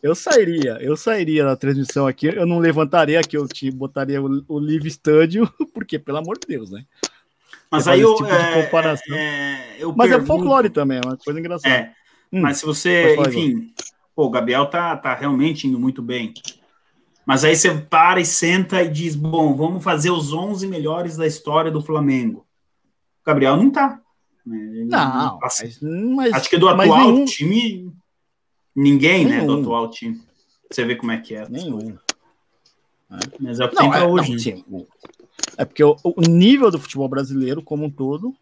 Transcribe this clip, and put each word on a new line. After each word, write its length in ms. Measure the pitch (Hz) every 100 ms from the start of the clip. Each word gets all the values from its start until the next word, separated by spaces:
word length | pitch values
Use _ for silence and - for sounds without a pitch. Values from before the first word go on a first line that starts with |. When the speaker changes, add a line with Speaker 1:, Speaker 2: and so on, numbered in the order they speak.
Speaker 1:
Eu 100 | 147
sairia, 640 | 170 - 285 185 165 135 113
eu 140 | 123 151
sairia 480 | - 220 165 156
da 120 | 139 131
transmissão 500 | 139 139 135 - 135
aqui, 220 | 131 147
eu 180 | 214 175
não 140 | 170
levantaria 600 | 165 156 151 175 151 160
aqui, 160 | 160 151
eu 120 | 139
te 240 | - 135
botaria 500 | 131 135 139 135 139
o, 220 | 139 139 147
o 120 | 151
Live 320 | 151 156 151
Studio, 600 | - - 151 165 196 233 _
<laughs> 120 | 320
porque, 240 | - - 151
pelo 220 | 147 156
amor 180 | 165 226
de 80 | -
Deus, 220 | 143 104
né? 160 | 101 135 _ - _ _ _ _ - _
Speaker 2:
Mas 120 | 156 175
Speaker 1:
Você 40 |
Speaker 2:
aí 120 | 180
Speaker 1:
faz 0 |
Speaker 2:
eu, 100 | 226
Speaker 1:
esse 100 | 220
tipo 60 | 208 180
de 60 | 170 165
Speaker 2:
é, 40 |
Speaker 1:
comparação. 520 | 156 165 160 147 - 147
Speaker 2:
é, 580 | 151 143 143 135 123 110
eu 140 | 160 160
Speaker 1:
Mas 120 | 240
é 20 |
Speaker 2:
pergunto 140 | 254 269
Speaker 1:
folclore 420 | 320 359 269 214
também, 300 | - 139 131
é 40 | 123
uma 100 | 131
coisa 220 | - 151
engraçada. 340 | 165 170 139
Speaker 2:
É, 180 | 127 113 _ _ _ _
Speaker 1:
Hum, 80 | 185
Speaker 2:
mas 160 | 156 139
se 80 | 156
você, 480 | 151 180 175 160 147
Speaker 1:
pode 0 |
falar, 140 | 135
Speaker 2:
enfim, 200 | 123 156
Speaker 1:
Igor. 120 | 113 113 - - _ _ -
Speaker 2:
pô, 100 | 135
o 40 |
Gabriel 340 | 120 117 127 143
tá, 320 | 175 170 143
tá 160 | 139
realmente 540 | 123 143 131 151 156 139
indo 120 | 127
muito 220 | 131 131
bem. 320 | 120 123 110 - - - _ _ _ _ _ _ -
Mas 180 | 135 151
aí 100 | 165
você 160 | 185
para 480 | 151 - 165 165 185
e 60 | 160
senta 560 | - 170 185 180 190
e 80 | 170
diz, 260 | 151 170 151
"Bom, 400 | 156 160 156 135
vamos 280 | 160 185
fazer 260 | 190 170 170
os 240 | 175 147
onze 340 | 156 196 196 190
melhores 480 | 175 151 165 175 156
da 100 | 160
história 420 | 156 - 151 160
do 100 | 156
Flamengo." 560 | 151 156 143 131 117 - _ _ _ _ _ _ _ _
O 40 | -
Gabriel 280 | 147 135 147
não 140 | 262
tá. 320 | 294 277 - _ _ _ _ 240
Né? 120 | 220
Ele 280 | 107 110 117
Speaker 1:
Não, 520 | 220 135 131 143 90
Speaker 2:
passa. 260 | 127 - 117
Speaker 1:
mas, 140 | 113
mas, 520 | 151 165 226 262 254
Speaker 2:
Acho 160 | 185 -
que 80 | 170
do 80 | 190 196
Speaker 1:
mas 140 | 196
Speaker 2:
atual 220 | 202 254
Speaker 1:
nenhum. 140 | 247 269
Speaker 2:
time, 680 | - 156 214 233 185 180 156 _ _ _ _ _ _ _ -
ninguém, 480 | 143 139 151 185 143
né, 160 | 120
do 40 | 147
Speaker 1:
Nenhum. 160 | 143
Speaker 2:
atual 280 | 123 117 113
time. 280 | - 117 113 _ _ _ _ _
Você 140 | -
vê 120 | 120 117
como 160 | 117
é 60 | 113
que 160 | - 107
é. 120 | 107
Speaker 1:
Nenhum. 480 | 123 175 110 110 95 - - _ _ _ _ _ _ _ _ _ 95 139 -
Speaker 2:
Mas 200 | 131 117
é 60 | 131
o 40 |
que 60 | -
Speaker 1:
Não, 60 |
Speaker 2:
tem 80 | 143
pra 80 | 143
Speaker 1:
é, 40 | 175
Speaker 2:
hoje, 220 | 175 147
Speaker 1:
não, 60 | 120
Speaker 2:
né? 60 |
Speaker 1:
sim, 220 | 113 92 -
o, 180 | 95 80 _ - _ _ - - -
é 60 |
porque 200 | 139 -
o, 120 | 147 147
o 180 | 175 170
nível 500 | 165 170 196 277 240
do 80 | 165
futebol 280 | - 135 135
brasileiro 540 | 127 135 135 127 147
como 240 | 160 151 151
um 40 |
todo 460 | 143 135 151 226 269